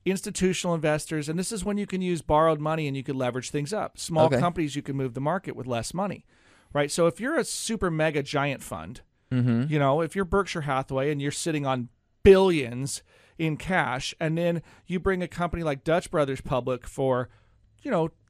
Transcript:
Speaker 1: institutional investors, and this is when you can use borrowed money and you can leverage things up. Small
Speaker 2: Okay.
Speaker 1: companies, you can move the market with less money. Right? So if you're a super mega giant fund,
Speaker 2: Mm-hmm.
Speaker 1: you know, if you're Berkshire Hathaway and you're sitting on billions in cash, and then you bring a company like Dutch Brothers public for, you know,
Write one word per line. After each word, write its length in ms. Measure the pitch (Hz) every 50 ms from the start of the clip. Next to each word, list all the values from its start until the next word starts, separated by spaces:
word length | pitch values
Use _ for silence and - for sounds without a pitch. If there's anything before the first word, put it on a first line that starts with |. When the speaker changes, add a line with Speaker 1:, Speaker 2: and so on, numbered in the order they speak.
| -
Speaker 1:
institutional 720 | 175 190 190 - 214 - - 185 185 180 - - 180 170
investors, 540 | 165 147 151 151 151 - - 165 156 143 151
and 80 | 160
this 140 | 175 185 -
is 140 | 226 208 175
when 140 | 208 202 208
you 80 | 202
can 160 | - 190 180
use 180 | 185 180 175 156
borrowed 380 | - - 151 151 160 165 160 151
money 260 | 151 156 160 160 156
and 100 | 143 135
you 60 | 135
can 140 | 123 - 139 131
leverage 320 | 127 123 117 127 120 -
things 220 | - 147 147 143
up. 260 | 208 214 - - - -
Small 280 | - - 165 160 156
Speaker 2:
Okay. 120 | 160 160 -
Speaker 1:
companies, 380 | 175 175 165 180 160 143 131
you 60 | 147
can 120 | - - 135
move 200 | 135 135 131 117
the 60 | 127
market 360 | 139 151 175 190 - - -
with 100 | 120 120
less 260 | 127 123 117 113 -
money. 320 | - - 101 101 - - _ _ _ _ _ _ _ _ _ -
Right? 160 | - 143 147 147
So 160 | - - 170 170
if 100 | 165 -
you're 180 | 208 269 330
a 80 | 311 214
super 460 | - - - - - 226 - - 180
mega 320 | 160 156 156 160 151 151
giant 400 | 139 - - 143 143 143 131 -
fund, 380 | - - - 85 80 87 117 - - _ _ _ _ -
Speaker 2:
Mm-hmm. 400 | 131 123 123 127 117 117 127 156
Speaker 1:
you 60 | 151 151
know, 220 | 139 135 139 160
if 120 | 170 151 -
you're 100 | 190 196
Berkshire 360 | 165 196 202 190 - - 175
Hathaway 500 | 139 143 135 131 131 - 135 131 135 147
and 100 | 156 143
you're 120 | 139 143
sitting 340 | 143 - - 170 156 151 143
on 220 | 135 131 127 120 120 _ _ _ _ _ _
billions 800 | - 202 190 190 190 190 175 151 131 117 120 123 135 139 - - _ _ _ _ _ _ _ -
in 180 | 165 156 151
cash, 580 | - - 160 190 175 143 127 127 131 - - - -
and 180 | 160 156 160 165
then 240 | 175 175 170 165 - - - - _
you 140 | - 175 185
bring 200 | 151 190 190 180
a 60 | 180
company 380 | - - - 175 170 - 170 170
like 180 | 156 139 131
Dutch 300 | - 160 160 180 - -
Brothers 280 | - 165 147 135 135 127
public 460 | - - 147 127 120 131 127 123 -
for, 420 | - - - 139 135 127 123 123 - _ _ _ _ _ _ _ _ _ _
you 80 | - 294
know, 200 | 233 175 160 165 - _ _